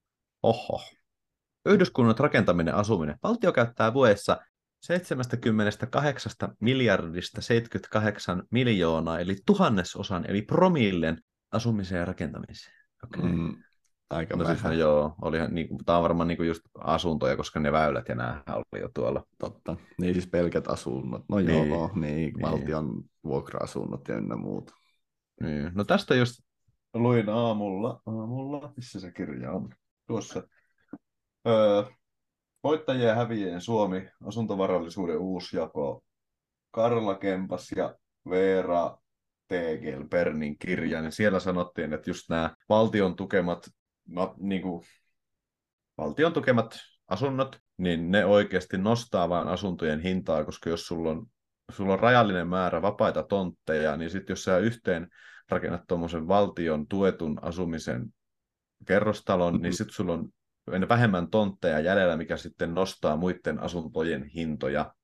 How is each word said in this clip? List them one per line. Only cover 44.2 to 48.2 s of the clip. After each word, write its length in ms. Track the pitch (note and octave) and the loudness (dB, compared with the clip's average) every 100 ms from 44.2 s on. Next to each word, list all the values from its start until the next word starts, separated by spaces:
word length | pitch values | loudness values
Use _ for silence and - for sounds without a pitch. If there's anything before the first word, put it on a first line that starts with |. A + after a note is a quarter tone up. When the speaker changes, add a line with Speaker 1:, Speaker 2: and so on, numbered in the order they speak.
| F#2+ - | -4 -4
Speaker 1:
niinku, 460 | G2 F#2+ F#2 E2+ - _ _ _ _ _ _ _ _ _ _ - | -4 -4 -4 -8 -10 _ _ _ _ _ _ _ _ _ _ -10
valtion 360 | - D3 E3 | -6 0 0
tukemat 460 | D3+ C3+ B2 B2+ - - _ - | 2 2 4 2 -4 -20 _ -8
asunnot, 520 | F#2+ C#3 C3 C3 - _ - | -4 -2 -2 -4 -6 _ -4
niin 340 | F2+ E2 E2+ | 0 0 2
ne 140 | G2+ | 4